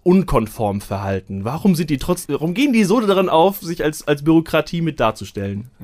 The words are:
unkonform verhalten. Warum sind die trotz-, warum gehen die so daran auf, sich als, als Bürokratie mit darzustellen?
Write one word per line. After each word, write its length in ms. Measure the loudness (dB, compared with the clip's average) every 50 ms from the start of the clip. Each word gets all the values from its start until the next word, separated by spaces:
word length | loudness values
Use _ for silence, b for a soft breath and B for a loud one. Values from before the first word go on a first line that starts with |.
| 2
unkonform 760 | 4 4 4 4 2 0 0 0 -2 -4 -4 -4 -2 -4 -4
verhalten. 640 | -6 -6 -8 -6 -4 -4 -4 -4 -6 -8 -8 -8 -6
Warum 300 | -6 -4 0 2 2 2
sind 140 | 2 0 -2
die 80 | -4
trotz-, 320 | -4 -2 -4 -4 -4 -4 -6
warum 240 | -4 -4 -2 -2 -2
gehen 180 | 0 0 2
die 120 | 4 4 4
so 180 | 4 2 2
daran 280 | 2 2 2 2 2 2
auf, 320 | 4 4 4 4 2 -2
sich 220 | -8 -8 -6 -4 -4
als, 240 | -4 -4 -4 -2
als 160 | -2 -2 0 2
Bürokratie 580 | 2 4 2 2 2 0 -2 -2 -2 -4 -4
mit 180 | -4 -4 -2 -2
darzustellen? 680 | -2 -2 -2 -4 -10 -12 -8 -8 -6 -6 -6 -8 -10 -14 _ -20